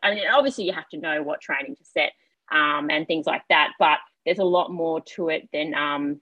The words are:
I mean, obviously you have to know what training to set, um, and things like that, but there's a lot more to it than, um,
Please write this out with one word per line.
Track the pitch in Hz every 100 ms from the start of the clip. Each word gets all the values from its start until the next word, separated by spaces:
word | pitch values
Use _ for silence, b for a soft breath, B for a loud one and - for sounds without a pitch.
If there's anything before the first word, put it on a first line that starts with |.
I | 202
mean, | 208 185
obviously | 269 277 - 185
you |
have | 165 -
to | 156
know | 160 151
what | 147 151
training | - 139 139 143
to | _
set, | 160 147 - _ _ -
um, | 156 147 147 147
and | 151 160
things | 160 -
like | - -
that, | 160 147 -
but | 165 151 - _ -
there's | 190
a | 185
lot | 180 170
more | 175 165 160
to | - - 165
it | 156 -
than, | 147 156
um, | 143 147 143 143 147